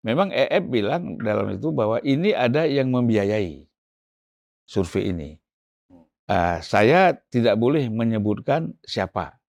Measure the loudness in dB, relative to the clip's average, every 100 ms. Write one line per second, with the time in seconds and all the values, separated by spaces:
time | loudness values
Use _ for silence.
0 | -2 0 0 0 2 0 0 0 0 -2
1 | -4 -6 -2 0 -2 -4 -4 0 0 0
2 | 0 0 0 2 2 2 0 0 0 2
3 | 2 2 2 0 -4 -8 -20 _ _ _
4 | _ _ _ _ _ _ _ -2 0 -2
5 | -2 -6 -10 -16 _ _ _ _ _ -20
6 | _ _ -2 0 0 -2 0 4 4 6
7 | 4 2 _ 0 2 2 2 0 -2 -2
8 | 0 0 -2 -2 -2 -2 -4 -12 -10 -6
9 | -4 -6 -8 _